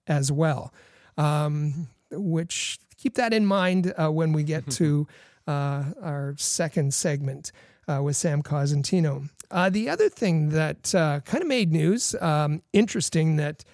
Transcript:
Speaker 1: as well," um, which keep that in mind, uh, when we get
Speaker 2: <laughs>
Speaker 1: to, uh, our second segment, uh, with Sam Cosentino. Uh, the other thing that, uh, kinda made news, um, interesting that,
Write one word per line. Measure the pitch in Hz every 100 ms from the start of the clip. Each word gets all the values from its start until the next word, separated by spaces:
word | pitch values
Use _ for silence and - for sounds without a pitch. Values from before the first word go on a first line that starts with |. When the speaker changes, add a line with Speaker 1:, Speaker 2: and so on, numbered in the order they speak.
| -
Speaker 1:
as | 147 135
well," | 143 160 131 - - - - - -
um, | 147 151 151 151 151 143 147 _ -
which | 160 196 160 170 - - - _ -
keep | 269 -
that | 233
in | 220
mind, | 202 196 185 185 180 180
uh, | 156
when | 156 160
we | 156
get | 151 160 -
Speaker 2:
<laughs> | 131
Speaker 1:
to, | 160 147 147 - - _ -
uh, | 143 143 139 139 269
our | 170 143 139 143
second | - - 160 170 139
segment, | - 165 143 139 135 - - - _ -
uh, | 139
with | 143 139
Sam | 170 147
Cosentino. | 147 147 143 147 139 185 156 139 139 - -
Uh, | 160 190
the | 196 233
other | 370 415
thing | - 202 160 151
that, | 156 156 - -
uh, | 185 156 143
kinda | - 254
made | 349 254 180
news, | 156 156 233 - -
um, | 170 151 147 151 -
interesting | 202 226 220 - 165 160 151
that, | 147 147 -